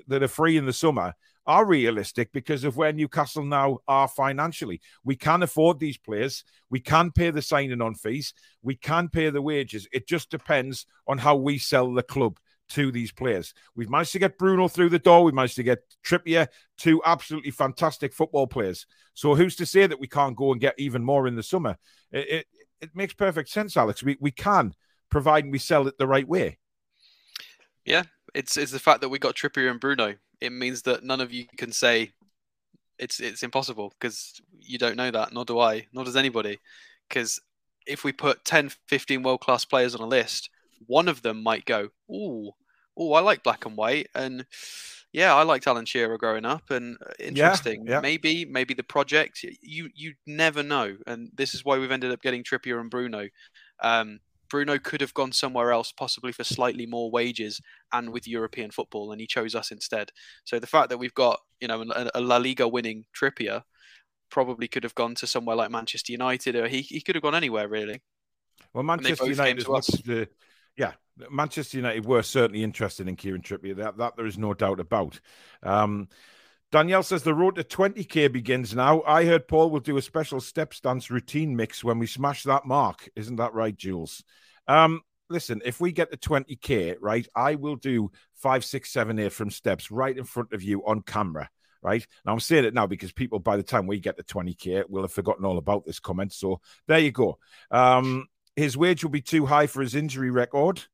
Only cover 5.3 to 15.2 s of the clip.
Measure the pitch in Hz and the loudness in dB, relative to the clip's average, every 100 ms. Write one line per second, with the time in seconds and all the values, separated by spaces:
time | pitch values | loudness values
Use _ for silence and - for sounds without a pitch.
5.3 | 165 175 - 160 160 151 131 - 104 131 | 2 2 4 4 4 -2 -6 -6 -4 -2
6.3 | - - _ _ 127 - 156 175 165 170 | -4 -14 _ _ -6 2 4 4 2 0
7.3 | 151 - 147 139 123 113 107 107 131 139 | 0 0 0 0 -2 -4 -4 -6 -6 -6
8.3 | - _ _ 120 131 - 165 170 165 156 | -14 _ _ -8 -6 -2 0 0 0 0
9.3 | 143 143 147 131 107 - 127 - 170 - | 0 -2 -2 -4 -8 -8 -8 -4 -4 -4
10.3 | 156 - 147 131 127 - _ - 135 135 | -8 0 0 0 -8 -14 _ -4 0 4
11.3 | 147 135 143 - 139 127 123 120 139 117 | 4 2 -2 2 2 2 0 -2 0 0
12.3 | - _ _ - - 139 120 113 - 127 | -2 _ _ -8 -2 -2 -2 -6 -4 -2
13.3 | 101 82 - _ - 110 139 170 190 190 | -2 -4 -14 _ -10 -2 0 0 2 0
14.3 | - 190 185 180 175 175 175 - 170 | 2 4 4 4 4 4 6 10 10